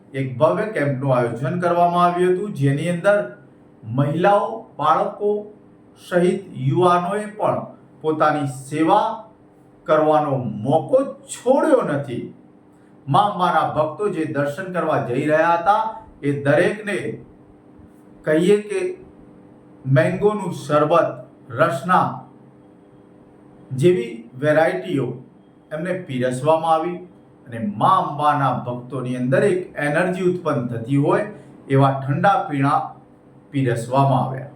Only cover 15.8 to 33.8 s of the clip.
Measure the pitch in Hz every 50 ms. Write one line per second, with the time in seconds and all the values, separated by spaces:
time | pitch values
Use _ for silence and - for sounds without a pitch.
15.8 | 220 220 - - - - - - 139 143 143 139 139 143 151 160 180 214 208 -
16.8 | - 202 190 160 139 - - - - - - - - - - - - - - -
17.8 | - - - - - - - - - 156 156 160 175 190 208 208 208 - 196 185
18.8 | 180 185 - - - - - - - - - - - - - - - - - -
19.8 | - 135 135 131 - - 180 190 202 208 208 202 185 165 143 - - - 147 151
20.8 | 151 151 170 160 143 - - - - - - - - - 113 127 160 175 - -
21.8 | 180 180 185 160 - - - - - - - - - - - - - - - -
22.8 | - - - - - - - - - - - - - - - - - - 131 -
23.8 | 160 180 180 - - - - - - - - 127 147 151 147 156 165 175 180 -
24.8 | - 180 143 135 117 - - - - - - - - - _ - _ - 156 156
25.8 | 170 185 180 185 - - 123 123 127 127 123 127 139 156 165 160 160 165 160 160
26.8 | 165 180 180 180 - - - - - - - _ - 123 113 110 107 104 98 120
27.8 | 151 185 185 180 180 156 147 139 147 147 147 139 139 131 123 - - 123 123 127
28.8 | - - 143 123 123 127 127 127 123 127 156 196 208 190 180 185 - - - 147
29.8 | 143 143 147 165 180 180 180 185 185 175 - - - 151 139 127 123 - 120 110
30.8 | - 135 139 139 147 170 196 - - - - - - - - - - - 135 135
31.8 | 139 135 135 - - 135 151 175 180 202 - - - - 143 139 139 143 151 185
32.8 | - - - - - - - - - - - - - - 143 135 127 117 113 -